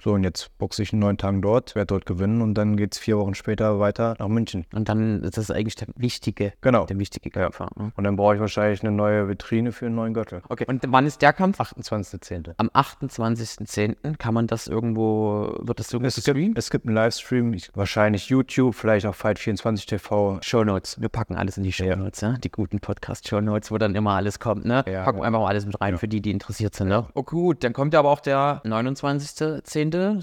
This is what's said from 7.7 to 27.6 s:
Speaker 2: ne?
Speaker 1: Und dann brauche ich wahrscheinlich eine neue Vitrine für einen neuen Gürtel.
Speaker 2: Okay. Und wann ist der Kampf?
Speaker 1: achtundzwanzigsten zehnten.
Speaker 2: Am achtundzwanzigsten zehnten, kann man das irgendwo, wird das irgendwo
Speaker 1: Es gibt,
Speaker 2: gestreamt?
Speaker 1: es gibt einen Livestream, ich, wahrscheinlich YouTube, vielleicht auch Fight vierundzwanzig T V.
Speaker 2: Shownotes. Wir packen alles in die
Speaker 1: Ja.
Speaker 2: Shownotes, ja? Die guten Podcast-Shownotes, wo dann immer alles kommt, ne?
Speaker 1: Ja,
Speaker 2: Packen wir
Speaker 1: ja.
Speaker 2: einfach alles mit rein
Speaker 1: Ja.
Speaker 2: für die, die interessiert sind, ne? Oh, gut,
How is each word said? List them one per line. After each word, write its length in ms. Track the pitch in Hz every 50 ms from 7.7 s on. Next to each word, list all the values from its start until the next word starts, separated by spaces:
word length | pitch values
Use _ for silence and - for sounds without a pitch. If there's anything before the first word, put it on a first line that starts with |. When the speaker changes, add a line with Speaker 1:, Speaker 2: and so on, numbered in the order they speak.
| -
Speaker 2:
ne? 160 | - 104 107 -
Speaker 1:
Und 100 | - 98
dann 120 | 101 101
brauche 180 | 98 101 104 104
ich 60 | 101
wahrscheinlich 420 | 107 101 - 107 104 107 104 95 -
eine 100 | 110 104
neue 360 | 104 104 104 104 107 104 98
Vitrine 440 | 101 98 - - 117 113 117 120 107
für 140 | - 123
einen 80 | 117 117
neuen 200 | 117 113 113 110
Gürtel. 280 | 113 107 - - 87 - -
Speaker 2:
Okay. 160 | 123 - 120
Und 160 | - 135 123 - 131
wann 180 | 123 131 135
ist 140 | 151 - -
der 120 | 151 143 151
Kampf? 280 | - 190 185 196 -
Speaker 1:
achtundzwanzigsten 600 | 113 - - - - - 113 107 101 - - 92 -
zehnten. 320 | - 87 87 80 85 82
Speaker 2:
Am 140 | - - - -
achtundzwanzigsten 960 | 127 139 - - - 147 131 - - 113 113 117 113 113 - - - 107
zehnten, 500 | - - 107 107 104 - - - 147 156
kann 160 | - - 117 113
man 120 | 113 117
das 200 | 113 117 113 -
irgendwo, 880 | - 78 110 113 117 110 110 110 110 107 107 107 107 104 104 104 107 - -
wird 180 | - 117 120 -
das 140 | 110 - -
irgendwo 160 | 120 123 131
Speaker 1:
Es 60 | -
gibt, 100 | - -
Speaker 2:
gestreamt? 320 | 143 139 135 170 214 226 123
Speaker 1:
es 120 | - -
gibt 160 | - 127 -
einen 80 | 117 110
Livestream, 580 | 110 110 117 - - - - 127 123 120 117 113
ich, 180 | 92 - - -
wahrscheinlich 540 | 101 98 92 - 113 107 107 104 98 - -
YouTube, 460 | 131 131 127 - - - 131 127 107
vielleicht 300 | - - 110 110 101 104
auch 80 | 104 95
Fight 240 | - - 110 104 -
vierundzwanzig 480 | - 113 104 - - 117 110 101 -
T 120 | - 107 98
V. 400 | - - 107 104 104 101 98 87 -
Speaker 2:
Shownotes. 580 | - - 117 110 107 98 95 - - - -
Wir 80 | 113 110
packen 280 | - - 110 - 92
alles 200 | 87 95 92 - 101
in 60 | 95
die 60 | 95
Speaker 1:
Ja. 220 | 92 - 92 92 92
Speaker 2:
Shownotes, 260 | 95 95 98 - -
ja? 120 | 104 107 127 123
Die 120 | - 123
guten 300 | - - 104 - - 101
Podcast-Shownotes, 880 | - - 98 - - - 95 - - - 113 101 107 107 104 107 - -
wo 80 | 107 107
dann 160 | 110 104 92
immer 180 | 107 107 104 98
alles 260 | 98 98 104 - -
kommt, 260 | - 117 104 104 -
ne? 200 | 113 120 131 131
Speaker 1:
Ja, 180 | - 92 95 95
Speaker 2:
Packen 140 | 135 127 185
wir 40 | -
Speaker 1:
ja. 40 | 117
Speaker 2:
einfach 200 | 113 113 107 95
alles 180 | 101 104 101
mit 140 | 104 95 -
rein 140 | 101 101 98
Speaker 1:
Ja. 40 | 85
Speaker 2:
für 100 | - 107
die, 120 | 110 104
die 100 | 98 104
interessiert 440 | 98 98 - - 101 - 110 101 -
sind, 140 | - 101 95
ne? 180 | 98 110 117 - -
Oh, 80 | 143 131
gut, 420 | - 160 170 175 180 156 -